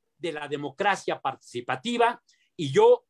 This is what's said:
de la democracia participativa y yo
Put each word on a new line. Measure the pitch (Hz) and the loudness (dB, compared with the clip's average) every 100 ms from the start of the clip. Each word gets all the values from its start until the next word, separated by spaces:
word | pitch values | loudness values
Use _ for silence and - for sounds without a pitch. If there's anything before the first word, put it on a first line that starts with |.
| _ - | _ -12
de | 165 | -10
la | 151 143 | -8 -8
democracia | 143 143 - 196 190 - 156 | -8 -8 -2 -2 -2 -4 -6
participativa | 139 - - 123 127 120 233 233 233 - _ _ _ - | -6 -8 -12 -10 -6 -6 -4 0 0 0 _ _ _ -8
y | 139 | 0
yo | 175 233 247 | 4 6 6